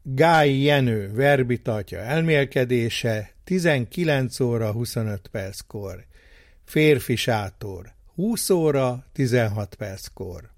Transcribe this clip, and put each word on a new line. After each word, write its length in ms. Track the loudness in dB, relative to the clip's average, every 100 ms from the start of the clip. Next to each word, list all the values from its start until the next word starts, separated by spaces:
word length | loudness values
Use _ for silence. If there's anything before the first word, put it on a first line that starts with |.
Gály 580 | -8 2 4 6 4 4
Jenő 520 | 4 4 2 0 -4
verbita 600 | 0 4 4 2 -2 -2
atya 240 | -4 -6 -10
elmélkedése 1300 | -4 -2 2 2 2 0 2 2 0 -2 -2 -2 -6 -16
tizenkilenc 960 | -4 0 2 0 -2 -2 0 0 0 -2
óra 320 | -2 0 -2
huszonöt 560 | -4 -4 -4 -4 -6 -10
perckor. 800 | -10 -10 -12 -14 -12 -12 -12 -16 -20 _ -20 _ _ -6
Férfi 500 | 2 4 4 2 -2
sátor 800 | 0 0 -2 -8 -12 -12 -16 -20 -16 -4
húsz 340 | -2 -2 0
óra 560 | 2 4 2 0 -2 -8
tizenhat 640 | -2 2 2 2 -2 -6 -10
perckor. 720 | -12 -12 -16 -12 -12 -12 -18